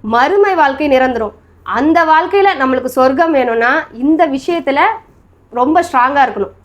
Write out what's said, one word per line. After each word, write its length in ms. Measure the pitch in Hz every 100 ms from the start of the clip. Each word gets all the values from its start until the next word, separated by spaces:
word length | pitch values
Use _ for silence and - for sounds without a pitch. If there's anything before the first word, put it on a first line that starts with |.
மறுமை 480 | 214 233 277 403 403 359
வாழ்க்கை 280 | 285 269 302
நிரந்தரம். 420 | 262 262 233 214 - _ _ -
அந்த 340 | 202 294 330 320
வாழ்க்கையில 400 | 311 349 392 392 330
நம்மளுக்கு 280 | 262 262 247 262
சொர்க்கம் 400 | 254 262 330 285
வேணும்னா 340 | 240 226 233 294 302 226
இந்த 200 | 269 320 330
விஷயத்துல 460 | 269 311 339 285 277 370 440 _ _ _ _ _ 233
ரொம்ப 180 | 254 339 339
ஸ்ட்ராங்கா 340 | 269 247 285 254
இருக்கணும். 300 | 202 196 -